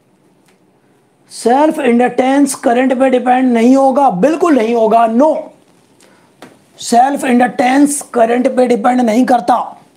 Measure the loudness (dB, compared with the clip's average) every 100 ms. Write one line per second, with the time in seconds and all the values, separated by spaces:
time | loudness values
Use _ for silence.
0 | _ _ _ _ _ _ _ _ _ _
1 | _ _ _ -6 -2 0 0 0 0 0
2 | 0 -2 -2 0 0 -2 -2 0 0 0
3 | 0 0 0 0 0 2 2 4 2 2
4 | 0 2 0 0 0 0 0 0 2 2
5 | 2 2 0 0 -8 -18 _ _ _ _
6 | _ _ _ _ -20 _ _ -18 -2 0
7 | 0 0 -2 0 0 -2 -2 0 0 -2
8 | -6 -2 0 0 -2 0 0 0 0 0
9 | 0 0 2 0 0 -2 -4 -14 _